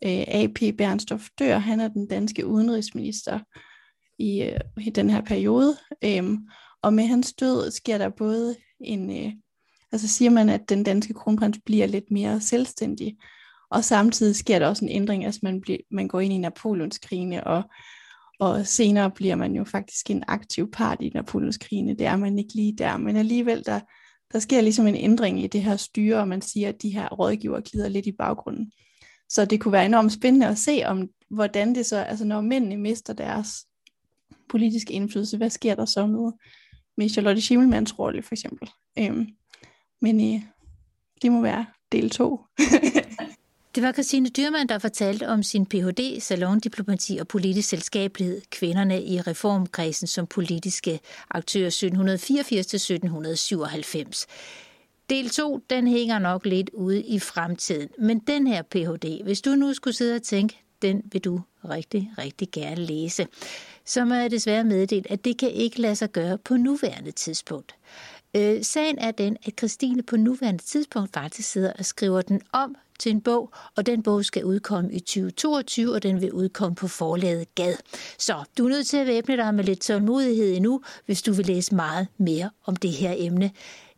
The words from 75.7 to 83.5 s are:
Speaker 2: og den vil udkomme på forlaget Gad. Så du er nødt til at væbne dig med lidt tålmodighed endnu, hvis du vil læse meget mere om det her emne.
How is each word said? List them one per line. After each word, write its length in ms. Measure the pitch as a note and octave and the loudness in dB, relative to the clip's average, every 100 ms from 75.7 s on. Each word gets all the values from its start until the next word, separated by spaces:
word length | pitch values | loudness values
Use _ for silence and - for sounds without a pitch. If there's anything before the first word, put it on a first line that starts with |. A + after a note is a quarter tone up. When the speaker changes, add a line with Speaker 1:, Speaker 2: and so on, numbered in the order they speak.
| - A#3 | -2 0
Speaker 2:
og 80 | A3+ | 0
den 180 | G3 F#3+ | 0 0
vil 120 | F#3 | 0
udkomme 420 | F3+ F#3 - F#3+ | 0 -2 0 -2
på 140 | F3 F#3 | -2 -6
forlaget 640 | - E3 F3 F3+ E3+ E3 | -4 -2 0 0 -2 -4
Gad. 200 | - F3+ E3+ - - - - | -2 0 -2 -8 -16 -16 -6
Så 260 | - E3+ C#3 - | -4 -4 -4 0
du 60 | |
er 40 | B3 | 2
nødt 180 | C#4+ C#4 | 2 0
til 100 | C#4+ | 0
at 100 | C4 | 2
væbne 300 | A#3 A3+ C4 | 0 2 0
dig 180 | A3 | 2
med 100 | G#3 | 2
lidt 160 | F#3+ F#3+ | 2 0
tålmodighed 760 | - G#3 G#3 B3+ C4 A3+ G#3 F3+ | 0 2 2 2 2 4 2 4
endnu, 260 | G3+ C4 - - - | 2 2 -4 -16 -4
hvis 160 | F#3+ | -2
du 100 | - | 0
vil 140 | G3 F#3 | 0 2
læse 280 | F3+ F3+ | 0 2
meget 340 | G3 D#3 D#3+ F#3+ - | 0 0 -2 -4 0
mere 320 | F3+ D#3+ F#3 - | 0 0 -2 -8
om 120 | - F#3 | -6 -2
det 140 | F#3+ | -2
her 240 | C#3+ F3+ F3 | -2 -2 -2
emne. 340 | E3+ F3+ G3 | 0 2 0